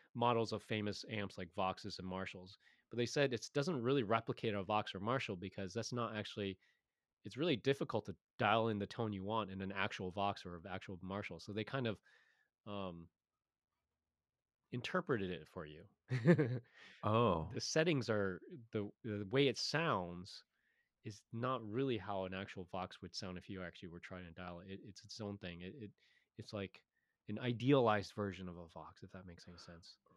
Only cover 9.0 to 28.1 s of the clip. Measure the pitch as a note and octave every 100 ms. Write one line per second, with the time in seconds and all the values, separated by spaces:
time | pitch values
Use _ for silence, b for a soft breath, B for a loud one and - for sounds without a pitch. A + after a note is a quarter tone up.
9 | A2 G2 F#2+ A2 G2 F#2+ F#2+ G2 G2+ -
10 | F#2 F#2 G2+ F#2+ F#2 F2 F#2 F#2 - F2+
11 | F#2 G2 G#2 E2 - G#2 G#2+ C3+ A#2 F#2+
12 | b b b b b _ G#2 G2+ F#2+ E2+
13 | E2 _ _ _ _ _ _ _ _ _
14 | _ _ _ _ _ _ _ B2 - F#3
15 | E3+ A#2+ F#2+ F2 D#2 F#2 D2+ D2+ - _
16 | - B2+ B2 D#3+ B2+ A#2+ - B B B
17 | G#2+ A2 A#2+ E2+ D#2+ - - D#3 E3 C#3+
18 | A2 G#2+ G2 F2+ - E3+ A2+ A2 G2+ -
19 | A#2 G#2 G2 C3 C#3 A2+ - D3 E3 G#2+
20 | F2 F2 F#2+ - - _ _ _ _ _
21 | A2 G#2 _ A#2 B2 B2+ A2 A2+ C3+ A2+
22 | G2 G2 F#2 F#2+ G2 - F2 F#2+ F#2 -
23 | F2 - F#2+ F2+ - F#2+ F2 - F2+ E2+
24 | - F#2 F2 E2 F2+ F2 G2 F#2+ G#2+ -
25 | - - G#2 G2+ F2+ E2+ F2+ D3 G#2+ -
26 | b b b - - G#2+ F#2+ - _ _
27 | _ _ - G#2+ B2 A#2 B2 C#3 A#2 G#2
28 | F#2